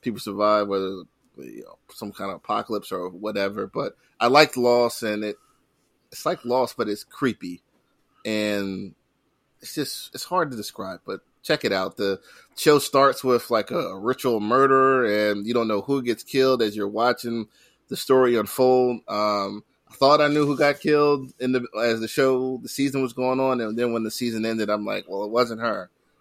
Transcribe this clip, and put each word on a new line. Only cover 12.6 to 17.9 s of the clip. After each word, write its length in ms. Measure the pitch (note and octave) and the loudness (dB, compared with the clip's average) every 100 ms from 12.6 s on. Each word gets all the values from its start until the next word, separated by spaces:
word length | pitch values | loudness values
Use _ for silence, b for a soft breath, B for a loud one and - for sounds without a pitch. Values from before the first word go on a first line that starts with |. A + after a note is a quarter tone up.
| D#3 D3 | 4 4
starts 440 | - C#3+ C#3 B2 | 4 4 4 2
with, 280 | C3 A#2+ - | 2 0 2
like, 180 | A2+ G#2 | -2 -2
a 260 | F3 A#2 F#2+ | -4 -6 -6
ritual 400 | G#2+ B2+ C3 A2+ | -4 -2 0 0
murder, 880 | G#2 B2 C3+ C3+ C3+ C3 A#2 G#2 G#2+ | 2 4 4 6 4 4 2 2 2
and 160 | G#2 G#2 | 0 0
you 80 | |
don't 140 | A#2+ A2+ | 0 0
know 140 | G#2 | 0
who 200 | G2 C#3 | 0 -2
gets 220 | A#2+ A2+ | -2 -4
killed 380 | - C3+ C3 B2+ | -2 2 4 4
as 140 | A2 G#2 | 0 -2
you're 120 | G2+ | -4
watching 600 | G#2+ A#2+ A#2+ A#2+ A#2 G#2+ b b b | 0 0 0 -4 -6 -8 b b b
the 80 | - | -14